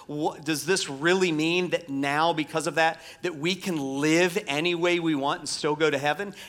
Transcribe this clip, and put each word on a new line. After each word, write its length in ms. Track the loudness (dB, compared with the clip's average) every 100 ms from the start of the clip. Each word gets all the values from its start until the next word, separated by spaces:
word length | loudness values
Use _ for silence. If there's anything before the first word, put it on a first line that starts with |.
| -10
what, 360 | -4 -4 -4
does 220 | -4 -2 0
this 240 | 0 0
really 420 | -2 2 4 4
mean 380 | 2 2 0 0
that 180 | -2 -2
now, 460 | -2 0 2 2
because 340 | 2 -2 -2 -2
of 80 | 2
that, 240 | 2 2 -10 -8
that 160 | -6 -2
we 180 | -2 -2
can 220 | -4 -4 -2 0
live 360 | 2 4 4 2 -2
any 280 | -2 0 0
way 240 | 2 2
we 160 | 0 0
want 240 | 0 -2
and 80 | -4
still 300 | -4 -2 2
go 120 | 2
to 80 | 2
heaven? 360 | 0 0 -4 -10